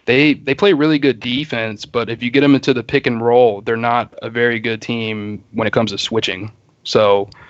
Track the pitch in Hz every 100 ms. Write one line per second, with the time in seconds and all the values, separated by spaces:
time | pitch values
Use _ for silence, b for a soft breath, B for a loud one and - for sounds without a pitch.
0 | - 127 151 135 - 139 202 156 156 151
1 | 139 117 120 123 151 120 113 104 - 120
2 | 110 113 120 131 143 139 - 123 113 139
3 | 131 117 117 120 123 101 120 113 117 120
4 | 107 - 113 117 120 117 113 113 - 117
5 | 110 107 104 104 - 107 107 120 110 98
6 | - 113 110 92 107 - _ _ - 120
7 | 104 101 101 B B